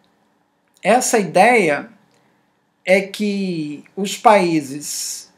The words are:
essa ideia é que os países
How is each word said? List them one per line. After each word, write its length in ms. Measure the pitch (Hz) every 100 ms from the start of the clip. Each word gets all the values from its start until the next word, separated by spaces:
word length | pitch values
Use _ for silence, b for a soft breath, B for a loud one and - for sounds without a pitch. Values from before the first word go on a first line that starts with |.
| _ _ _ _ _ _ _ _
essa 360 | 180 240 - 233
ideia 680 | 180 151 214 247 170 143 - _ _ _ _ _ _ _ _ _
é 160 | - 196
que 840 | 190 - 208 202 190 170 151 143 - -
os 200 | 196 -
países 1160 | 233 208 180 160 131 143 147 - - - -